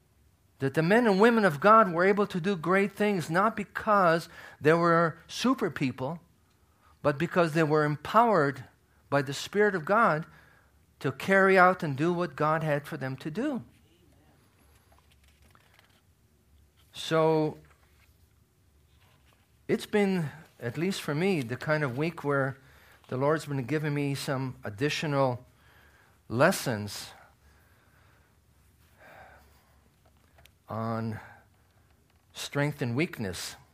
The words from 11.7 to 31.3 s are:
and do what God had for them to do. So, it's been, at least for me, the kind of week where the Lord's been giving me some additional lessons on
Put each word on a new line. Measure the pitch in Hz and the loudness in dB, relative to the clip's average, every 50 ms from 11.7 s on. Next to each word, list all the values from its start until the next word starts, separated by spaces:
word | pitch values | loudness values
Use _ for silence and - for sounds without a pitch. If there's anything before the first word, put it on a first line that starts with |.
| 185 - 180 | 4 2 -4
and | 151 135 | -6 -4
do | 123 156 175 | -2 -2 -2
what | 175 170 175 170 143 | -2 -2 -4 -6 -4
God | - 151 156 156 160 156 | -2 -2 0 0 0 0
had | 156 143 147 143 | -2 -2 -2 -4
for | - 165 | -6 -10
them | 143 135 131 135 | -8 -8 -8 -10
to | - - 160 | -10 -10 -10
do. | 156 202 262 311 269 214 117 - _ _ _ _ _ _ _ _ _ _ _ _ _ _ _ _ _ _ _ _ _ _ _ _ _ _ _ _ _ _ _ _ _ _ _ _ _ _ _ _ _ _ _ _ _ _ _ _ _ _ _ _ _ _ _ _ _ _ _ _ _ _ _ _ | -8 -6 -6 -4 -6 -8 -10 -14 _ _ _ _ _ _ _ _ _ _ _ _ _ _ _ _ _ _ _ _ _ _ _ _ _ _ _ _ _ _ _ _ _ _ _ _ _ _ _ _ _ _ _ _ _ _ _ _ _ _ _ _ _ _ _ _ _ _ _ _ _ _ _ _
So, | - - - - 160 160 160 160 160 156 156 156 - - - _ _ _ _ _ _ _ _ _ _ _ _ _ _ _ _ _ _ _ _ _ _ _ _ _ _ _ _ _ _ _ _ _ _ _ _ _ _ _ _ | -16 -12 -6 0 2 2 4 4 2 2 0 -2 -4 -8 -18 _ _ _ _ _ _ _ _ _ _ _ _ _ _ _ _ _ _ _ _ _ _ _ _ _ _ _ _ _ _ _ _ _ _ _ _ _ _ _ _
it's | - 175 226 - | -4 -4 -4 -4
been, | - - 208 202 190 190 180 160 135 - 156 - - _ - | -2 0 0 2 2 0 0 -2 -4 -8 -12 -20 -20 _ -10
at | 120 120 113 147 | -10 -8 -6 -4
least | 170 190 190 - - | -4 -4 -4 -6 -6
for | - 143 | -4 -2
me, | 151 180 202 190 151 | -2 0 0 0 -2
the | 127 113 123 | -2 -6 -8
kind | - - 156 151 151 151 | -6 -4 -2 -2 0 -2
of | 127 117 | -4 -4
week | 135 156 175 165 - - | -4 -4 -4 -6 -6 -4
where | 143 143 139 135 135 127 - _ - - - _ - - _ _ - | -2 -2 0 -2 -4 -6 -10 _ -20 -20 -20 _ -20 -20 _ _ -8
the | 131 | -6
Lord's | 127 139 147 160 151 143 | -2 0 0 0 -2 -4
been | 147 143 135 120 | -6 -8 -6 -4
giving | 113 151 156 151 151 147 | -4 -4 -4 -2 -2 -4
me | 147 143 139 139 | -2 -2 -4 -4
some | 135 - 156 135 127 135 127 - - - | -6 -6 -6 -4 -4 -6 -8 -10 -12 -14
additional | 110 107 98 139 151 - - 175 151 143 139 135 127 120 113 - _ _ _ _ _ _ _ _ _ _ _ _ _ _ _ _ | -12 -8 -4 -4 -4 -2 -2 -4 -2 0 2 2 0 0 -4 -10 _ _ _ _ _ _ _ _ _ _ _ _ _ _ _ _
lessons | - 110 120 147 180 196 - - 139 113 104 104 101 - - - - - - - _ _ _ _ _ _ _ _ _ _ _ _ _ _ _ _ _ _ _ _ _ _ _ _ _ _ _ _ _ _ _ _ _ _ _ - - - - - - - - _ _ _ _ _ _ _ _ _ _ _ _ _ _ _ _ _ _ _ _ - - _ _ _ | -6 0 2 2 2 2 0 -4 -4 -4 -4 -6 -8 -10 -14 -16 -16 -20 -20 -20 _ _ _ _ _ _ _ _ _ _ _ _ _ _ _ _ _ _ _ _ _ _ _ _ _ _ _ _ _ _ _ _ _ _ _ -20 -20 -20 -20 -20 -20 -20 -20 _ _ _ _ _ _ _ _ _ _ _ _ _ _ _ _ _ _ _ _ -20 -20 _ _ _
on | - 107 110 113 117 113 113 113 113 107 - - - | -10 -8 -6 -6 -4 -4 -4 -6 -6 -8 -10 -12 -18